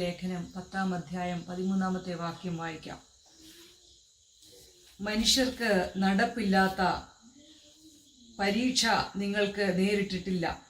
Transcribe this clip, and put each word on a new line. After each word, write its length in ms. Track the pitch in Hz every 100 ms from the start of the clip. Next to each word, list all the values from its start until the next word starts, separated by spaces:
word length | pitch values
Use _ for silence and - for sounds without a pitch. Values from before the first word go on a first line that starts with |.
ലേഖനം 420 | 175 175 185 180 175
പത്താം 360 | 185 - 190 190 175
അധ്യായം 420 | - 180 180 175 170
പതിമൂന്നാമത്തെ 680 | 180 190 190 190 185 180 170
വാക്യം 340 | 170 - 180 165
വായിക്കാം. 380 | 165 156 - - - _ _ - - - - - - - _ _ _ _ - - - - - -
"മനുഷ്യർക്ക് 720 | 208 214 226 262 254 - 226 196 - 190
നടപ്പില്ലാത്ത 800 | 190 196 233 240 202 190 190 190 180 156 - - - 285 302 311 - - - - _ - - -
പരീക്ഷ 440 | 202 226 254 - 226 190 - 196
നിങ്ങൾക്ക് 440 | 202 208 202 208 196 180
നേരിട്ടിട്ടില്ല. 680 | 196 202 196 180 190 180 165 - -